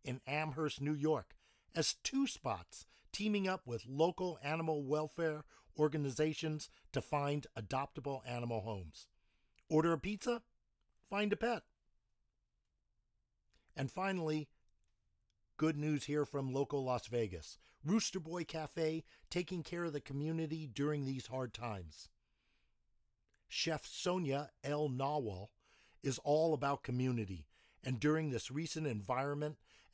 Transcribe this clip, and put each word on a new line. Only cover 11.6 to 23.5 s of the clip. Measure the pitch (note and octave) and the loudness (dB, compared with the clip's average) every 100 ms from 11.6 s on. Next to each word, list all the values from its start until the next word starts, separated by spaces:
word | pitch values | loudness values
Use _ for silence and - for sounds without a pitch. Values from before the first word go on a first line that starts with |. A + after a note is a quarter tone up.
| - _ _ _ _ _ _ _ _ _ _ _ _ _ _ _ _ _ _ _ _ D3+ | -4 _ _ _ _ _ _ _ _ _ _ _ _ _ _ _ _ _ _ _ _ -6
And | C3+ | -4
finally, | F#3 G3 F#3 D#3+ D#3 D3 _ _ _ _ _ _ _ _ _ _ - | -2 -2 0 0 0 -2 _ _ _ _ _ _ _ _ _ _ 0
good | D#3+ D3 | 0 2
news | D3+ D3 | 2 0
here | - D3+ C#3 | 0 0 0
from | C#3+ C3+ | -2 0
local | C3+ C#3 C#3+ | 0 0 0
Las | B2+ B2 - | 0 0 0
Vegas. | A#2+ G#2+ F2 - - - _ | 0 0 -4 -10 -16 -20 _
Rooster | D3 G#3+ - F#3+ | 0 2 2 -4
Boy | D#3+ F3 | -6 -6
Cafe | D#3 D#3+ D3+ F3 D#3+ D#3+ - - - | -4 -4 -4 0 0 0 -6 -18 -6
taking | F3+ F3 F3+ | -4 -2 -4
care | - F3 | -4 -4
of | E3+ | -2
the | C#3+ | -4
community | - C#3 D3+ E3 D3+ D#3+ D3 | -4 -2 0 0 -2 -4 -6
during | B2 D3 D3 C3+ | 0 0 2 -2
these | C3 - | -4 -4
hard | C3 A#2+ | -4 -4
times. | - A#2+ G2+ E2 - - _ _ _ _ _ _ _ _ _ _ _ _ _ | -6 -6 -6 -8 -14 -18 _ _ _ _ _ _ _ _ _ _ _ _ _
Chef | - | -8